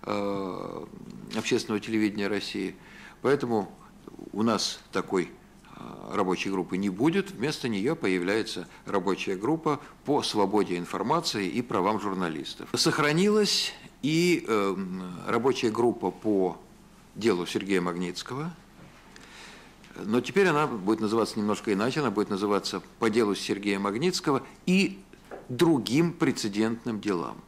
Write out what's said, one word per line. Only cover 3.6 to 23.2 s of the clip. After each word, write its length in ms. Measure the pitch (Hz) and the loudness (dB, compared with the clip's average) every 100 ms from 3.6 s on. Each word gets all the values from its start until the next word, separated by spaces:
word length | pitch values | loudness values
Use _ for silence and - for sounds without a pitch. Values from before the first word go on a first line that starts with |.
| 95 - - - - - - | 0 -8 -20 -20 -20 -16 -12
у 120 | 98 | 0
нас 360 | 110 104 - - - | 2 2 0 -6 -4
такой, 400 | 98 90 95 85 - - - - - | -4 0 0 0 -6 -20 -20 -20 -18
э, 60 | - - 50 | -16 -14 -6
рабочей 380 | 98 95 87 - | -2 0 0 0
группы 260 | 95 90 92 | -2 -2 -2
не 120 | 101 | -2
будет, 420 | 92 139 185 190 | 0 0 0 -2
вместо 360 | - 127 151 131 | -4 -4 -4 -4
неё 280 | 104 107 160 | -2 -2 -2
появляется 720 | 104 92 87 107 107 - 90 - - | 0 0 2 0 -2 -8 -12 -16 -2
рабочая 500 | 98 92 92 - 92 | -2 0 -2 -2 -2
группа 460 | 110 160 156 147 - - - | 0 0 0 -2 -6 -14 0
по 160 | 143 | 0
свободе 560 | 107 107 98 104 90 90 | 2 2 2 4 2 0
информации 680 | 87 90 101 160 165 113 95 | -4 -4 0 0 0 -2 -2
и 140 | 110 | -2
правам 360 | 120 110 92 107 | -2 2 2 2
журналистов. 680 | 104 92 90 78 67 - - - | -2 -2 -2 -4 -8 -12 -6 0
Сохранилась 1000 | - 156 147 156 202 214 208 - - - - - | 0 2 2 4 4 4 4 2 -2 -6 -18 -6
и, 440 | 135 160 175 160 - | 0 2 4 2 2
эм, 540 | 110 98 92 95 92 90 87 92 | 2 2 0 -4 -6 -8 -10 -2
рабочая 460 | 113 123 120 120 | 2 2 2 2
группа 400 | 107 120 107 98 | 4 2 2 -2
по 460 | - 110 101 92 85 - - - - - - | -2 0 2 2 0 -16 -20 -20 -20 -20 -2
делу 320 | 113 90 87 | 2 2 0
Сергея 340 | 107 95 95 | -4 0 0
Магнитского, 720 | 87 87 90 87 - 123 160 165 - - - - - - - - - - - - - - 95 | 2 -2 -4 -6 -8 -8 -8 -10 -20 -20 -20 -20 -20 -20 -20 -20 -20 -20 -20 -20 -20 -12 0
но 160 | 117 | 0
теперь 260 | 123 131 196 | 2 2 4
она 200 | 147 151 | 4 0
будет 320 | 120 92 110 | -2 0 0
называться 400 | 107 113 104 - | 2 2 0 0
немножко 340 | 104 101 - | -2 -2 0
иначе, 280 | 95 113 143 | 0 2 0
она 100 | 139 | 0
будет 180 | 101 - | 0 0
называться 520 | 104 202 190 190 95 - - | 0 2 2 0 -6 -8 -2
«По 100 | 113 | 2
делу 240 | 110 | 4